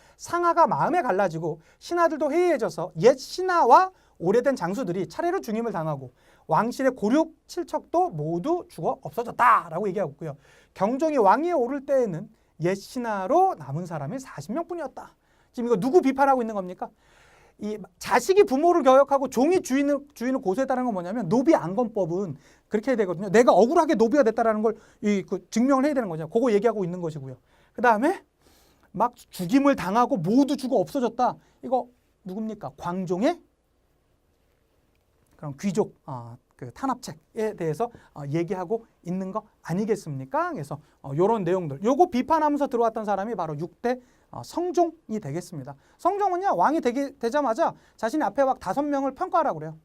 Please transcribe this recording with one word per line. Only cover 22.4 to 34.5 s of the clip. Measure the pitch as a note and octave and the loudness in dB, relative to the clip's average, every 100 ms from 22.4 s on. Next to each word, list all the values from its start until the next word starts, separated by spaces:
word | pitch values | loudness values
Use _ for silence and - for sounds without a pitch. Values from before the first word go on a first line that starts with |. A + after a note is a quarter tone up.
| _ _ _ | _ _ _
그렇게 | G#3+ B3 | -4 -2
해야 | A#3+ | 0
되거든요. | F#3 E3+ G3+ | -2 -4 2
내가 | G#3+ B3 | 4 6
억울하게 | F3+ A#3 F4 D#4 A#3 | 8 6 6 4 4
노비가 | A3+ D4 | 4 4
됐다라는 | A3+ A3+ A3+ G#3+ | 4 2 0 0
걸 | A3 G#3 - _ | -2 -2 -10 _
이, | G#3 G3+ | -2 -2
그 | - F3+ - | -2 -8 -4
증명을 | A3 C4 C4+ C#4+ | 0 2 2 2
해야 | |
되는 | C4+ G#3 | 0 -4
거죠. | D#3+ D#3 | -6 -4
그거 | A#3 B3+ | 0 2
얘기하고 | G3+ A#3 G#3 | 2 2 0
있는 | F3 F3+ | -4 -6
것이고요. | E3 C#3+ C3 B2+ _ _ _ | -8 -8 -14 -16 _ _ _
그다음에 | - A#3+ G#3+ C#4+ - - _ _ _ _ _ _ | 0 2 4 2 -2 -8 _ _ _ _ _ _
막 | F3 A#3+ - | -2 -2 -4
죽임을 | - - F3 C4+ C#4 C4+ | -16 -10 0 4 4 2
당하고 | E3+ A3+ A#3+ B3 | 0 0 2 0
모두 | D#3+ B3 C#4 C#4+ | 2 2 2 0
죽어 | B3 A#3 | -2 -2
없어졌다. | F3 C#4+ A#3 A#3 A#3+ D#3+ _ _ | -2 -2 -2 0 -2 -2 _ _
이거 | B3+ B3 B3 _ _ _ | -4 -4 -4 _ _ _
누굽니까? | F#3+ G3 A3 G#3 C3+ - | -12 -10 -8 -10 -14 -10
광종의 | F3 F#3 F3 F3+ C4+ F4 _ _ _ _ _ _ _ _ _ _ _ | -8 -6 -4 0 0 -2 _ _ _ _ _ _ _ _ _ _ _